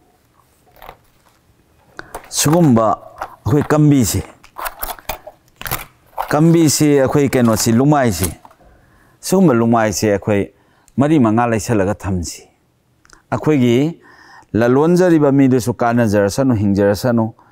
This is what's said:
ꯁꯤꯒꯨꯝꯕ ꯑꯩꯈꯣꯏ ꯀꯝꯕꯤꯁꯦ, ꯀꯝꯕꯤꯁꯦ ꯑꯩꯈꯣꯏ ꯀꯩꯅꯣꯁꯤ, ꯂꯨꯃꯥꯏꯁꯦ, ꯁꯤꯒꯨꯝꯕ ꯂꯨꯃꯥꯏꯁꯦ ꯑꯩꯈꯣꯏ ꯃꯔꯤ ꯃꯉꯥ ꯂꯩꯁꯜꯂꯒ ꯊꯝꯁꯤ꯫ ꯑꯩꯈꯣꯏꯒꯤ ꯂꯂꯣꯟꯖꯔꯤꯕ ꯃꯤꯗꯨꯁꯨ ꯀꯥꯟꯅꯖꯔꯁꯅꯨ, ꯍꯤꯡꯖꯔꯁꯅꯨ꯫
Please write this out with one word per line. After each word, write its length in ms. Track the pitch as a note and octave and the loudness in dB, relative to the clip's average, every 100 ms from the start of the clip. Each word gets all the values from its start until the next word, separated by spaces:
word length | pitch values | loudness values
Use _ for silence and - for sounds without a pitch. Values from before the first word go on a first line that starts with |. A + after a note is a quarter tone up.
| _ _ _ _ _ _ _ _ - - _ _ _ _ _ _ _ _ _ - - - - | _ _ _ _ _ _ _ _ -20 -20 _ _ _ _ _ _ _ _ _ -20 -20 -20 -10
ꯁꯤꯒꯨꯝꯕ 580 | - D3 E3+ D#3+ A2+ A2 - - - - - | -4 0 2 2 2 2 -2 -8 -18 -18 -12
ꯑꯩꯈꯣꯏ 180 | - D3 | -4 -2
ꯀꯝꯕꯤꯁꯦ, 600 | - D3+ D3+ C#3 A2 F#2 - - _ - - - - - - - - - _ _ - - - _ _ - - | 0 2 2 2 0 -4 -10 -16 _ -16 -16 -14 -14 -14 -16 -18 -20 -20 _ _ -12 -12 -14 _ _ -12 -4
ꯀꯝꯕꯤꯁꯦ 600 | D3 E3 E3 D#3 - D3+ C#3 | 0 2 4 2 2 2 2
ꯑꯩꯈꯣꯏ 280 | C3 D3 C#3 | 2 0 0
ꯀꯩꯅꯣꯁꯤ, 440 | C3+ A#2 A2 - | 0 0 0 0
ꯂꯨꯃꯥꯏꯁꯦ, 580 | A#2 C#3 D3 B2 F2 F#2 - - _ _ _ _ _ _ _ | 2 2 2 0 -2 -6 -8 -20 _ _ _ _ _ _ _
ꯁꯤꯒꯨꯝꯕ 320 | - F#3 F3+ | -4 0 2
ꯂꯨꯃꯥꯏꯁꯦ 560 | A#2 A#2 A#2 A2 F#2+ A2 | 2 2 0 0 -2 -2
ꯑꯩꯈꯣꯏ 320 | G2+ - G2+ - _ _ _ _ - | -2 0 -2 -4 _ _ _ _ -4
ꯃꯔꯤ 220 | C#3+ D#3 | 0 2
ꯃꯉꯥ 280 | A2+ A2 A#2+ | 2 0 0
ꯂꯩꯁꯜꯂꯒ 480 | A2+ - A2 F#2+ | -2 -2 -2 -2
ꯊꯝꯁꯤ꯫ 540 | G#2 F#2 F#2 D#2+ - - _ _ _ _ _ _ _ _ | -4 -6 -8 -8 -14 -20 _ _ _ _ _ _ _ _
ꯑꯩꯈꯣꯏꯒꯤ 680 | B2 D3+ D3+ B2 A#2+ D3+ E3+ - - - - _ | -6 -2 0 2 2 -2 -6 -18 -20 -20 -20 _
ꯂꯂꯣꯟꯖꯔꯤꯕ 800 | G#2 A#2+ C3 D#3+ F3 F3+ E3 C#3+ | -2 2 2 2 2 2 2 2
ꯃꯤꯗꯨꯁꯨ 420 | C#3 C3+ B2+ B2 | 2 2 2 -2
ꯀꯥꯟꯅꯖꯔꯁꯅꯨ, 800 | A2 A#2+ A#2+ A#2 G2+ G2+ A#2 C3+ | -2 -2 0 0 2 0 0 -2
ꯍꯤꯡꯖꯔꯁꯅꯨ꯫ 800 | A2+ G#2 G2 G2+ G2+ B2+ A#2 A2 - _ | 0 0 2 2 0 -2 -2 -4 -8 _